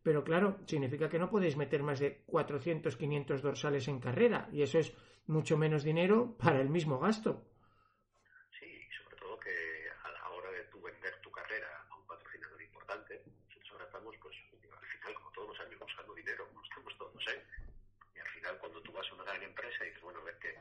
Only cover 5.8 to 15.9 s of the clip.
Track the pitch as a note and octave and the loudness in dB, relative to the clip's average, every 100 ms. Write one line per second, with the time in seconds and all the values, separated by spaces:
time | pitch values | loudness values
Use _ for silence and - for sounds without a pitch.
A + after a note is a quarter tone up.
5.8 | D3+ E3 F#3 A3 A#3+ - D3 C3+ C3+ E3+ | 4 6 8 6 4 4 6 6 6 4
6.8 | D3+ C3 F3+ A3 D3 - - _ _ _ | 2 2 2 2 0 -2 -8 _ _ _
7.8 | _ _ _ _ _ - _ - - - | _ _ _ _ _ -20 _ -20 -18 -16
8.8 | - - - - F#2 G#2+ F#2+ E2 E2 - | -14 -14 -14 -14 -10 -8 -6 -4 -4 -6
9.8 | - - D#2+ - F2 F2 F#2 F2+ F2 F#2+ | -10 -10 -12 -12 -10 -10 -10 -10 -12 -14
10.8 | F#2 - F#2 - - - - A2 - - | -16 -10 -10 -10 -14 -12 -8 -8 -8 -14
11.8 | - - - - - - - - - - | -18 -18 -16 -18 -18 -18 -18 -18 -20 -16
12.8 | - G#2 - - - - - - - G#2+ | -10 -10 -10 -16 -18 -20 -20 -20 -20 -18
13.8 | - - A2 G#2+ - - - - - - | -16 -14 -16 -18 -18 -20 -20 -20 -20 -18
14.8 | - - - G#2 - - - - D#2+ - | -14 -12 -10 -12 -12 -12 -12 -12 -14 -12
15.8 | - | -12